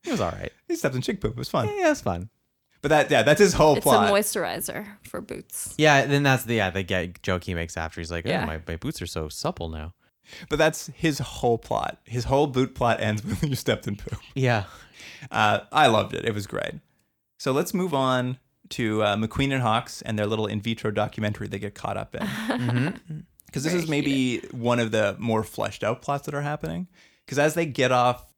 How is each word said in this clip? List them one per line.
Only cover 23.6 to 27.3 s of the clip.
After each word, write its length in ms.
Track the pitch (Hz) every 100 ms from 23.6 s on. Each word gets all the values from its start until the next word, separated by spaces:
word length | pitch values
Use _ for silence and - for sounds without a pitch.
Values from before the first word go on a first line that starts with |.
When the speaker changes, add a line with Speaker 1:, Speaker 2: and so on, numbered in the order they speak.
Speaker 2:
this 100 | 151
Speaker 3:
Very 100 | 180
Speaker 2:
is 40 | 160
maybe 200 | 143 147
Speaker 3:
heated. 400 | 135 127 120 -
Speaker 2:
one 280 | 127 117 120
of 100 | 113
the 240 | 110 101 95
more 240 | 117 110
fleshed 400 | 110 - 104 -
out 180 | 107 123
plots 220 | - 143 -
that 80 |
are 80 | 143
happening. 460 | 147 151 160 165 180 _ _ _
'Cause 100 | -